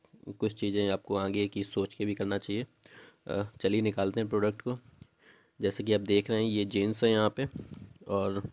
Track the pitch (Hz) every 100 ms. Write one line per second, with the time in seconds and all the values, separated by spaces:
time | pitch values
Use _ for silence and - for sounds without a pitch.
0 | _ - - - 107 110 104 101 101 98
1 | - 101 98 101 101 101 98 98 98 -
2 | 104 101 101 98 - 104 127 _ - -
3 | - _ - 98 107 - 98 107 107 98
4 | 98 117 107 107 107 107 123 123 - -
5 | - _ - - _ - 98 - 110 104
6 | 101 101 101 110 113 104 98 98 101 107
7 | 117 110 107 - 139 - - - - -
8 | - 101 98 98 98